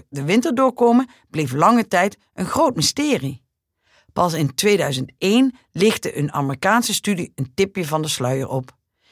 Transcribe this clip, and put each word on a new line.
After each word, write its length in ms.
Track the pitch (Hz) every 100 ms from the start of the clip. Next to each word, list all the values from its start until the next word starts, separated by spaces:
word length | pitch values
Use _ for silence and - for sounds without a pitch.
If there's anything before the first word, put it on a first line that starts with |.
| _
de 140 | 143
winter 320 | 147 226 330 247
doorkomen, 540 | 262 - 240 240 262 _ _
bleef 240 | 156 139
lange 340 | 135 185 240 -
tijd 300 | 180 202 - _
een 120 | - 185
groot 300 | 262 311 160
mysterie. 720 | 139 - 294 185 135 127 _ _ _ _ _ _ _
Pas 200 | - 175
in 220 | 160 143 -
tweeduizend 560 | 208 196 143 131 131 _
één 380 | 185 233 262 - _
lichtte 460 | 156 214 - - -
een 160 | 147
Amerikaanse 600 | 143 139 131 190 233 233
studie 380 | 196 202 180 - -
een 160 | 131 -
tipje 300 | 190 190 151
van 160 | 156
de 60 | 156
sluier 400 | - 123 135 131
op. 280 | 131 127 _ _ _ _